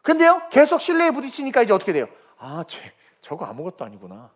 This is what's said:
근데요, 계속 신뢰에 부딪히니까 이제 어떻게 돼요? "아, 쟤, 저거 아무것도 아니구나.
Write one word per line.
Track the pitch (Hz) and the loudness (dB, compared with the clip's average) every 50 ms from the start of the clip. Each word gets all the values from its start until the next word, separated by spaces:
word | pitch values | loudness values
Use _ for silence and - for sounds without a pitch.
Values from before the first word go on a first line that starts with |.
근데요, | _ - 320 320 339 330 359 359 - - | _ 0 2 4 6 4 4 2 0 2
계속 | - 262 302 294 - - | 4 6 6 6 4 -2
신뢰에 | - - 349 330 339 330 | -2 0 0 2 2 2
부딪히니까 | 262 277 277 269 - - 277 269 - 262 233 | 0 -2 -8 -10 -12 -10 -10 -2 0 0 2
이제 | 196 208 | 2 2
어떻게 | 180 - 202 | 0 0 -2
돼요? | 170 147 117 - - _ _ _ _ _ | -4 -4 -4 -6 -10 _ _ _ _ _
"아, | 117 131 143 165 165 | -18 -14 -12 -12 -14
쟤, | _ - - - - _ _ _ _ _ _ | _ -16 -20 -20 -20 _ _ _ _ _ _
저거 | _ - 147 - 170 | _ -14 -12 -12 -12
아무것도 | - 110 127 156 185 - _ 120 | -14 -12 -12 -12 -12 -12 _ -16
아니구나. | 110 104 98 98 90 92 107 123 117 _ | -16 -16 -20 -20 -20 -20 -20 -20 -20 _